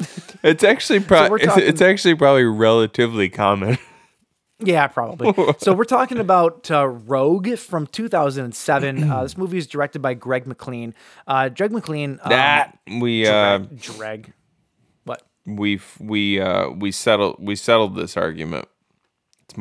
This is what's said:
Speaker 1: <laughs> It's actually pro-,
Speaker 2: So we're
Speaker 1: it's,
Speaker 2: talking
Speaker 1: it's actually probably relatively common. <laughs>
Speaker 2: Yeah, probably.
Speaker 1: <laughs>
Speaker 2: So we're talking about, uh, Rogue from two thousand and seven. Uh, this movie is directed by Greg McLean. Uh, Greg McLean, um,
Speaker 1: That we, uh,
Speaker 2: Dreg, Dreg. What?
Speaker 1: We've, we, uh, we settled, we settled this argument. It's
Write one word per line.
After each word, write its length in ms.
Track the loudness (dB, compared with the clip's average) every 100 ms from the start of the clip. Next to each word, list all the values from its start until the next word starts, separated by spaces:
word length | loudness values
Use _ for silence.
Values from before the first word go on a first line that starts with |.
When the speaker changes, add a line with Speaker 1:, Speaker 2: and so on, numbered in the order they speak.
| -14
Speaker 1:
<laughs> 360 | -14 -20 -2
It's 220 | 2 4
actually 360 | 4 2 0 0
pro-, 240 | 4 4
Speaker 2:
So 60 | 6
we're 60 | 4
Speaker 1:
it's, 100 | 2
Speaker 2:
talking 180 | 4
Speaker 1:
it's 180 | 4 4
actually 320 | 4 4 2
probably 300 | 4 4 6
relatively 840 | 4 4 4 4 2 0 0 0 -2
common. 480 | 0 0 2 0 -4
<laughs> 60 | -6 _ _ _ _ _ _ -6
Speaker 2:
Yeah, 280 | 0 0 0
probably. 480 | -2 -6 -2 0 2 0
Speaker 1:
<laughs> 40 | 0
Speaker 2:
So 160 | 0
we're 100 | 0
talking 320 | 0 0 0 -2
about, 540 | 2 2 2 -2 -2
uh, 180 | 0 0
Rogue 680 | -4 -4 0 2 0 -2 -6
from 280 | -6 -8 -6
two 220 | -8 -4
thousand 380 | -2 -2 -4 -8
and 80 |
seven. 560 | -8 -2 -2 -2 -2 -2
Uh, 120 | -2
this 140 | -6 -6
movie 220 | -6 -6
is 80 | -6
directed 340 | -6 -6 -6
by 140 | -6
Greg 320 | -6 -4 -6 -6
McLean. 480 | -14 -12 -12 -12 -16 -20 -14 -4
Uh, 240 | -2 -2
Greg 220 | -2 -4
McLean, 460 | -4 -8 -8 -8 -6
um, 80 | 0
Speaker 1:
That 480 | 2 4 2 0 _ -12
we, 360 | -4 -2 2 4
uh, 320 | 4 4 2
Speaker 2:
Dreg, 220 | -2 -16
Dreg. 500 | -16 -14 -14 -14 -18 _ _ _ _ _ _ _
What? 180 | -14 -14 _ _
Speaker 1:
We've, 420 | -12 -4 -2 -2 -6 -18
we, 400 | -6 -2 0 0
uh, 300 | 0 -2 -2
we 200 | -6 -8
settled, 460 | -4 0 2 0 -4
we 160 | -8
settled 420 | -6 2 2 2 -4
this 200 | -8 -4
argument. 500 | -4 -6 -10 -10 -12 _ _ _ _ _ _ _
It's 140 | _ -12